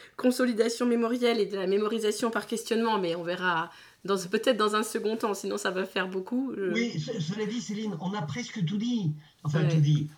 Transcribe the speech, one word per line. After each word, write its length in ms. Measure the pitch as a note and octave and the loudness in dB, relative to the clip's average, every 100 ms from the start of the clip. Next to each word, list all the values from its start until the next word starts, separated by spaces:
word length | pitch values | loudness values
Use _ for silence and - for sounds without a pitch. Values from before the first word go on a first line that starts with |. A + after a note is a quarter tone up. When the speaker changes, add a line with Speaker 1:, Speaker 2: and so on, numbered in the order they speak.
| - - | -18 0
Speaker 1:
consolidation 680 | B3+ B3 B3 G#3+ A3+ A#3 B3 | 2 4 2 2 0 2 0
mémorielle 520 | A#3 A3+ B3 A#3+ A3+ | 2 2 2 2 2
et 80 | F#3+ | 0
de 100 | G3 | 0
la 120 | F#3 | 0
mémorisation 640 | G3+ G#3+ A3+ G#3 A3 A#3+ | 2 2 0 0 0 0
par 160 | A3 - | -2 -2
questionnement, 500 | A3+ - A3 A3+ G#3+ | -4 0 0 2 2
mais 160 | E3+ | 0
on 80 | F3 | -2
verra 480 | E3+ F3 F3+ E3+ E3+ - - _ | -2 -2 0 0 -2 -8 -20 _
dans, 120 | F3+ G3 | -2 -2
peut-être 400 | F3+ A3 C4+ G#3+ | 0 0 2 4
dans 200 | G#3+ G#3+ | 4 2
un 60 | |
second 360 | A#3 A3+ G#3 A3+ | 0 -2 -2 0
temps, 160 | A3+ | -2
sinon 240 | G3+ G3 G3+ | -2 -4 -2
ça 120 | G3+ | -2
va 140 | F#3 | -2
faire 240 | F#3+ G3 F#3 | -2 -2 -2
beaucoup, 460 | F#3+ F#3 B3 C4+ G#3 | -4 -2 -2 -2 -2
je 160 | F#3 | -2
Speaker 2:
Oui, 260 | A3+ A#3 E3+ | 0 0 -2
ce, 220 | D3+ A3+ | -4 -4
cela 240 | D#3 G#3+ | -4 -2
dit, 160 | G#3+ A#3 | -2 -4
Céline, 360 | - G#3 A3 E3 | -4 -4 -4 -4
on 140 | F3+ | -4
a 80 | G#3 | -4
presque 420 | - B3 A#3 A3 | -4 -6 -6 -4
tout 140 | D#3+ G3+ | -2 0
dit. 340 | A#3+ A#3 E3 D3+ - _ | 0 0 0 -4 -10 _
Enfin, 180 | D3 D#3 | -2 2
Speaker 1:
Ouais. 60 | D#3 | 4
Speaker 2:
tout 120 | D#3+ | 4
dit. 280 | D3 D3 - | 6 4 2